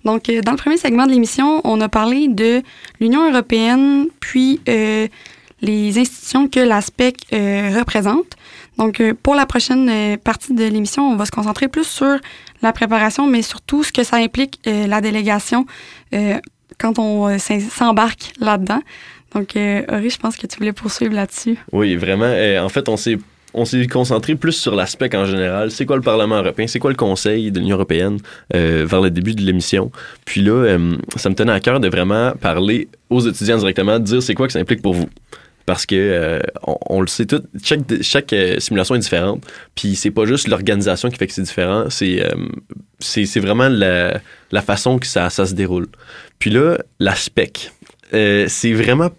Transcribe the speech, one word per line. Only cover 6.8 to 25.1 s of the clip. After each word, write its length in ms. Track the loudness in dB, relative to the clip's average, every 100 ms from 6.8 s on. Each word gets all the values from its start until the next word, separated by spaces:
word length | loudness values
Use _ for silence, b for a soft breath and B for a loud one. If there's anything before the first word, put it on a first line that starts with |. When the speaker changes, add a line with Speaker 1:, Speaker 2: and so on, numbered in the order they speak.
| -2 0 0 0 -6
Speaker 1:
euh, 400 | -2 0 0 0 -2
représente. 580 | 0 0 0 0 -2 -8 B B B -2
Donc, 220 | -2 2
euh, 140 | 0 0
pour 140 | 0
la 120 | 2 2
prochaine, 420 | 0 2 2 2
euh, 280 | 2 0 -2
partie 380 | -2 -4 -2
de 100 | 0
l'émission, 460 | 2 0 -2 0 0
on 60 | 0
va 100 | -2
se 60 |
concentrer 360 | -2 -4 -2 -2
plus 180 | -2 -4
sur 320 | 0 0 0 B B B B
la 100 | -2
préparation, 540 | 0 0 2 0 2 2
mais 160 | 2
surtout 400 | 0 -8 -4 -2
ce 100 | 0
que 120 | 0
ça 120 | 2 2
implique, 440 | 0 0 -4 -4 -4
euh, 200 | -2 0
la 140 | 0
délégation, 680 | 0 -2 0 -2 0 -2 -2 B B B B
euh, 240 | -2 0 -2 -6 _ _ -4
quand 200 | -2 0
on, 280 | 0 0 0
euh, 120 | -2
s'in-, 200 | -2 -4
s'embarque 760 | -4 0 2 4 2 -2 -16 -4
là-dedans. 440 | 0 2 2 -4 -4 B B B B
Donc, 220 | -6 -4 -2
euh, 260 | 0 -2 -2
Ori, 220 | -2 -2
je 80 | -4
pense 180 | -6 -6
que 100 | -10
tu 120 | -6
voulais 160 | -6
poursuivre 400 | -4 -8 -2 -2
là-dessus. 420 | -2 -4 -4 -4 -4 -2
Speaker 2:
Oui, 240 | 0 2 0
vraiment. 300 | 0 2 2
Euh, 340 | 2 2 2
en 80 | 0
fait, 220 | -2 -2
on 80 | -2
s'est, 180 | 0 -4 -4 _ _
on 100 | -4
s'est 220 | -2 0 0
concentré 480 | 0 0 0 -2
plus 180 | -2 -2
sur 220 | -2 -2
l'aspec 400 | 0 -2 -2 -2